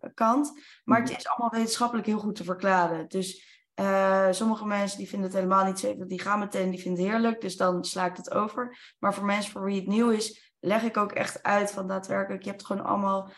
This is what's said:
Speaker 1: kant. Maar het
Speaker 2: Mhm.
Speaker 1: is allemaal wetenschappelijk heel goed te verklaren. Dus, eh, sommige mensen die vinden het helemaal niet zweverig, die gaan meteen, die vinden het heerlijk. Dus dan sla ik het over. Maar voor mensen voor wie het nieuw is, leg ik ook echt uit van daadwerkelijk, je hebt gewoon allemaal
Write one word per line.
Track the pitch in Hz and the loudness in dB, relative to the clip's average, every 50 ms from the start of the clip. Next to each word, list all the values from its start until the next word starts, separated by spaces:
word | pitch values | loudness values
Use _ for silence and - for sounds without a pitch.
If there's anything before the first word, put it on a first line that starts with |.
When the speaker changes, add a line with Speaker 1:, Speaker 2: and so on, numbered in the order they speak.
| - - - | -14 -16 -2
Speaker 1:
kant. | - 226 226 240 285 294 - - - - - - _ _ | 2 2 4 4 4 2 -2 -4 -14 -20 -20 -20 _ _
Maar | - 240 240 | 4 4 4
het | 247 - | 4 0
Speaker 2:
Mhm. | - - | -4 -6
Speaker 1:
is | - - | -4 -4
allemaal | - - 233 226 226 226 | -4 -2 -2 -2 0 0
wetenschappelijk | 226 226 - - 240 233 240 220 190 | 0 0 0 0 0 0 0 -2 -2
heel | 214 214 214 | 0 -2 0
goed | 208 208 - | 0 -4 -4
te | - 175 | -4 -4
verklaren. | 175 180 180 196 196 190 180 175 165 165 160 160 - | -6 -4 0 2 4 4 6 4 4 0 -2 -6 -4
Dus, | - 190 180 185 - - - - - _ _ _ _ | -4 -4 -4 -4 -8 -12 -18 -20 -20 _ _ _ _
eh, | 190 196 196 196 190 190 190 190 190 190 185 | -2 0 2 4 4 4 4 4 6 4 4
sommige | 185 - 226 226 220 220 214 | 4 2 2 0 0 0 -2
mensen | 208 202 202 202 196 - - | -2 0 0 0 -2 -4 -8
die | 196 - | -10 -8
vinden | - 202 185 | -4 -4 -4
het | 185 190 | -2 0
helemaal | 190 185 185 190 190 190 | 0 2 4 4 4 4
niet | 190 190 - | 4 0 -2
zweverig, | - 208 208 - 185 185 | -2 -4 -4 -4 -6 -8
die | 185 175 | -8 -6
gaan | 185 196 208 208 | -2 0 0 0
meteen, | 202 202 - 202 185 185 | 0 -2 -2 -2 0 0
die | 175 180 | -2 -4
vinden | - 180 180 175 185 | -4 -4 -2 0 0
het | 202 220 | 0 2
heerlijk. | 226 233 226 220 226 | 2 2 2 0 -2
Dus | 202 190 - | -6 -8 -4
dan | - 190 185 180 175 180 | 0 0 2 2 0 -2
sla | - - 185 185 | -4 -4 -2 -2
ik | 175 175 | -2 -2
het | - - - - | -6 -10 -2 0
over. | 202 214 214 - 254 247 247 - - - - _ _ | 0 0 0 -2 -6 -8 -8 -10 -18 -20 -20 _ _
Maar | - 202 196 | -2 0 0
voor | 196 202 | 0 0
mensen | 202 202 208 202 - - | 0 0 0 -2 -4 -8
voor | 202 190 | -6 -4
wie | 196 196 196 | -2 -2 -2
het | 185 196 | 0 0
nieuw | 202 226 240 240 | 2 4 4 4
is, | 220 214 220 - - - - _ _ _ | 4 2 0 -4 -8 -12 -20 _ _ _
leg | - 175 208 220 226 | -2 2 2 2 2
ik | 226 - | 0 2
ook | 208 208 202 - | 0 0 0 0
echt | - 202 - - - - | -2 -2 -2 -4 -4 0
uit | - 202 202 202 202 | 2 4 4 2 0
van | - 196 190 190 | -2 -6 -6 -4
daadwerkelijk, | 190 190 190 - 196 196 190 196 196 190 - | -4 -6 -4 -2 -2 -2 -2 -2 -6 -8 -8
je | 202 | -10
hebt | 196 - - | -10 -10 -6
gewoon | - 196 196 - | -6 -6 -4 -2
allemaal | - 202 208 196 196 196 196 190 196 - | -2 0 0 2 0 0 0 -2 -6 -16